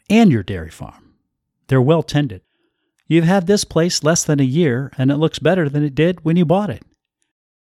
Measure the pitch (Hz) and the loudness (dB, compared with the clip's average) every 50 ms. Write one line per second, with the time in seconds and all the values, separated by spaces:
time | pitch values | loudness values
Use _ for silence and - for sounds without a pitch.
0 | _ - 202 226 233 180 123 107 90 - 98 85 80 78 - - - - - _ | _ 2 4 4 6 6 4 2 0 -4 -8 -10 -10 -12 -14 -16 -18 -18 -18 _
1 | _ _ _ _ _ _ _ _ _ _ _ _ _ - 135 131 123 147 170 160 | _ _ _ _ _ _ _ _ _ _ _ _ _ 0 0 2 2 2 2 0
2 | - - - - 147 113 98 90 _ _ _ _ _ _ _ _ _ _ _ _ | 0 -2 -2 -2 -2 -4 -6 -12 _ _ _ _ _ _ _ _ _ _ _ _
3 | _ - 156 170 165 165 196 202 170 185 208 202 - - - 165 170 180 - - | _ 0 0 2 2 2 2 0 0 0 0 -2 -2 -2 -2 -2 -2 -2 -2 -2
4 | 143 151 175 - - - 151 143 135 127 131 170 180 139 117 127 139 - - - | -2 0 0 0 0 0 0 0 0 0 0 0 0 0 0 -2 -6 -8 -6 -2
5 | 131 139 139 147 160 151 - - 139 156 190 185 156 139 139 147 151 147 127 147 | -2 0 0 0 -2 -2 -2 -2 -2 0 0 0 -2 -2 -2 -2 -4 -2 -2 0
6 | 160 180 180 - - 156 170 180 175 143 175 196 208 170 107 - - _ _ _ | 0 0 -2 -2 -2 0 0 2 2 2 0 -2 -2 -4 -8 -12 -16 _ _ _
7 | _ _ _ _ _ _ _ _ _ _ _ _ _ _ | _ _ _ _ _ _ _ _ _ _ _ _ _ _